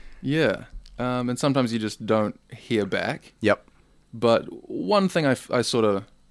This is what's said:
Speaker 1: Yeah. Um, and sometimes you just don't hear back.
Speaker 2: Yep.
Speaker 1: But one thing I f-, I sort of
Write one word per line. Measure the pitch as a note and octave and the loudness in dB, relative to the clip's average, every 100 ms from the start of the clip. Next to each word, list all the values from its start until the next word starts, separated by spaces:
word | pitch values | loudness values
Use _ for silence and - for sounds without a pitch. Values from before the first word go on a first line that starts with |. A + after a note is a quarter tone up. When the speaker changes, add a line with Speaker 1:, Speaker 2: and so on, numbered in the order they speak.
| - - | -20 -10
Speaker 1:
Yeah. | C3+ D3+ C3+ F#2+ - - - - | -4 0 0 0 -6 -18 -16 -8
Um, | B2 B2 B2 | -4 -2 -4
and | B2 | -2
sometimes | D3 C3+ B2 | 0 2 0
you | A#2 | -2
just | G#2+ - A2+ | -4 -4 0
don't | A2 G#2+ - _ - | 2 2 -4 _ -14
hear | - A2+ G2+ | -2 0 0
back. | F#2+ F2+ D3+ - _ | -2 -4 -6 -12 _
Speaker 2:
Yep. | G#2 G2+ - _ _ _ _ | 2 2 -2 _ _ _ _
Speaker 1:
But | A2+ A#2 A2+ - - - | -2 2 2 0 -14 -10
one | - F3 G3+ F#3+ | -6 0 2 2
thing | F3 D3 | 2 0
I | |
f-, | B2 - | 0 -2
I | B2+ | -2
sort | A2+ B2 A2 | 0 2 2
of | G2 - _ _ | 2 -4 _ _